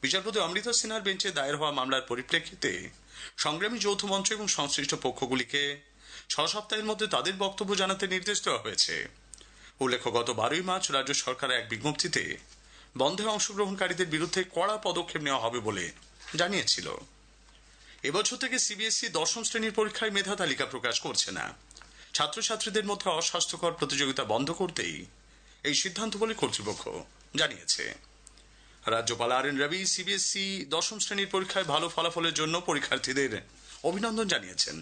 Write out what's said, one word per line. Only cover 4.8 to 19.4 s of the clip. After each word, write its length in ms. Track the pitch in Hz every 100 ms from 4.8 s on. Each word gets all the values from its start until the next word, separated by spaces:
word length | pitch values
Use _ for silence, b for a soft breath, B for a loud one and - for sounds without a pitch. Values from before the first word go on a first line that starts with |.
| 139
পক্ষগুলিকে 680 | 156 131 123 127 127 123 143 143 143 - - B B B
ছ 60 | - 156
সপ্তাহের 420 | 208 214 214 214
মধ্যে 160 | 208 214
তাদের 280 | 143 165 190
বক্তব্য 340 | 196 196 202
জানাতে 300 | 202 190 190 196
নির্দেশ 320 | 185 185 202
দেওয়া 200 | - 139
হয়েছে। 320 | - 92 - 82 - - - - B B B -
উল্লেখ্য, 300 | 131 123 -
গত 180 | 113 117
বারোই 320 | 113 113 151
মার্চ 240 | 185 185 -
রাজ্য 220 | 139 131
সরকার 360 | 139 - 127 135
এক 140 | 123 113
বিজ্ঞপ্তিতে 540 | 117 131 151 175 143 82 - - - B B B -
বন্ধে 260 | 135 190 214
অংশগ্রহণকারীদের 840 | 214 - 202 202 196 190 175 180
বিরুদ্ধে 260 | 156 165 190 185
কড়া 240 | - 190 214
পদক্ষেপ 440 | 208 170 160 160
নেওয়া 220 | 147 135
হবে 140 | 117 120
বলে 240 | 110 101 85 - - - - 160
জানিয়েছিল। 500 | 175 196 123 - 82 - - - - - - - B B B B
এবছর 340 | - 160 214 247
থেকে 200 | 262 240
সিবিএসই 500 | - 202 220 214 233
দশম 340 | 165 170 165